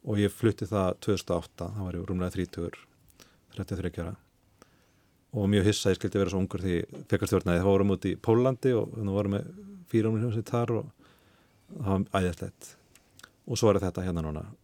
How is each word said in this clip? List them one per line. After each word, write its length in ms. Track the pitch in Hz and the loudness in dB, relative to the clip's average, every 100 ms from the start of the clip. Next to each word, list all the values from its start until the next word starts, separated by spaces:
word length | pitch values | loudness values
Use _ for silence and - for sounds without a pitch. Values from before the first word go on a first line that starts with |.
Og 160 | - 104 | -2 2
ég 140 | 101 - | 2 2
flutti 320 | 113 104 104 | 0 0 -2
það 300 | 104 92 - | 0 0 -2
tvö 160 | - 98 | -2 -2
þúsund 160 | - | 0
og 140 | 87 - | -4 -4
átta, 260 | - 87 | -12 -10
þá 100 | 104 92 | -6 -6
var 100 | 87 | -6
ég 140 | 87 | -4
rúmlega 260 | 90 92 92 | -4 -2 -4
þrítugur, 480 | 87 - 85 - - _ _ _ - _ _ | -6 -6 -8 -10 -20 _ _ _ -20 _ _
þrjátíu 240 | - 95 90 | -10 -8 -4
og 40 | 90 | -6
þriggja 200 | 85 85 | -6 -8
ára. 100 | 104 _ _ _ _ - _ _ _ _ _ _ | -10 _ _ _ _ -20 _ _ _ _ _ _
Og 160 | 120 98 | -2 4
mjög 220 | 101 98 | 6 4
hissa 180 | 104 101 | 4 2
að 60 | |
ég 80 | 92 | 2
skildi 180 | 101 101 | 0 0
vera 140 | 95 | 2
svo 100 | 95 | 0
ungur 220 | 92 95 92 | -2 -2 0
því 80 | 87 | -2
ég 140 | 87 - - | -2 -10 -2
fékk 160 | 98 | -2
að 80 | 98 | 2
stjórna 240 | 98 90 87 | 2 4 2
því. 80 | |
Þá 60 | 95 | 4
vorum 260 | 98 101 92 | 4 4 2
úti 160 | 95 | 0
í 80 | 90 | -2
Póllandi 560 | - 113 127 127 131 120 | 2 4 4 2 0 0
og 160 | 104 113 | -2 -4
við 180 | 101 98 | -2 -2
vorum 220 | 101 98 | 0 -2
með 120 | - 185 202 202 - | -4 -14 -18 -20 -2
fýra 240 | 113 110 | 0 2
hljómsveit 400 | 110 120 110 - | 0 0 -2 -2
þar 240 | 120 117 113 | -2 0 -2
og 340 | - _ - _ _ _ _ _ _ - | -4 _ -20 _ _ _ _ _ _ -8
það 140 | 98 95 98 | 0 0 2
var 120 | 98 92 | 0 0
æðislegt. 460 | 85 95 _ - - _ - _ _ - _ - | -2 -10 _ -20 -20 _ -20 _ _ -20 _ -8
Og 120 | 120 | 2
svo 120 | 113 | 4
er 80 | 98 | 4
þetta 240 | 92 90 | 2 -2
hérna 200 | 92 85 78 | -2 -2 -4
núna 180 | 76 - - | -6 -10 -16